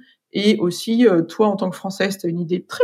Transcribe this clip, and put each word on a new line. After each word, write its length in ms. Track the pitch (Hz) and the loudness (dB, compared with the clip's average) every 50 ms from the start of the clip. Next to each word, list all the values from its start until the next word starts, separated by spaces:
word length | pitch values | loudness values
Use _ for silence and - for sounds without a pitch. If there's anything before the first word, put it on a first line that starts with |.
| - _ _ _ _ _ - | -14 _ _ _ _ _ -6
Et 240 | 196 202 214 220 214 | 0 2 2 2 2
aussi, 480 | 214 220 - - - 226 226 233 247 | 0 -2 -2 -4 -4 -2 2 4 4
euh, 140 | 214 180 165 | 4 4 4
toi, 260 | 165 170 - - 214 | 0 -2 0 0 0
en 80 | 208 196 | 0 2
tant 140 | 196 190 185 | 0 -4 -4
que 60 | 180 | -6
Française, 400 | - - 196 196 - 190 196 196 | -6 -10 -10 -4 -2 -4 -4 -4
t'as 100 | - - | -4 -6
une 120 | 175 170 175 | -6 -4 -4
idée 260 | 175 160 180 175 - | -4 -4 -4 -6 -6
très 180 | _ - - | _ -2 -2